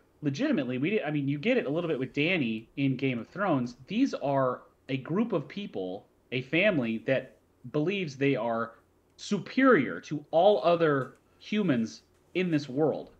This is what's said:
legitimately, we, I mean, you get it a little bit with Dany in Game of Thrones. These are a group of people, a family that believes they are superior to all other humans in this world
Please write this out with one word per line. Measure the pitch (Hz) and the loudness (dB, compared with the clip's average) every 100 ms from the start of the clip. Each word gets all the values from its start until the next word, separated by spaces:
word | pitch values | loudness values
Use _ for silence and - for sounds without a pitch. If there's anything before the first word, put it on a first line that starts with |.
| _ - | _ -6
legitimately, | 147 135 294 262 123 127 | -4 -2 0 0 -2 -2
we, | 151 214 | 0 -2
I | 151 | -2
mean, | 151 139 | -4 -2
you | 147 | -2
get | 202 254 | 0 0
it | 131 | 0
a | |
little | 156 175 | -4 -2
bit | 139 | -4
with | 131 | -4
Dany | - 151 175 117 110 110 - | -2 0 0 -2 -4 -8 -2
in | 139 127 | -2 0
Game | 135 120 | -2 -4
of | 107 | -8
Thrones. | - 202 143 120 - - | -6 0 0 -2 -8 -6
These | 208 269 | 0 0
are | - 139 139 131 123 - _ - | 0 -2 2 0 -2 -10 _ -8
a | 139 | -6
group | 131 175 226 | -4 -2 0
of | 170 139 | -2 -4
people, | - 202 - 92 98 - _ - | -10 -10 -8 -8 -8 -14 _ -8
a | 123 | -6
family | 127 165 208 170 117 113 123 | -2 2 2 2 0 -4 0
that | 131 - - _ _ 131 | -2 -2 -16 _ _ -6
believes | 151 156 202 175 123 | -2 -2 -2 -6 -2
they | 139 139 | 0 0
are | 117 113 117 - _ _ _ - | 0 -2 -4 -10 _ _ _ -16
superior | - 202 - - 269 202 110 85 | -6 -6 -4 4 6 6 4 -4
to | - 147 - | -8 -10 0
all | 156 190 208 | 4 6 6
other | 165 170 165 139 123 - _ _ | 4 4 4 2 -2 -12 _ _
humans | - 208 190 120 113 - _ _ _ | -6 -2 2 2 0 -6 _ _ _
in | 175 185 | -4 0
this | 156 - | 0 -2
world | 127 156 87 - - | 0 0 0 -6 -10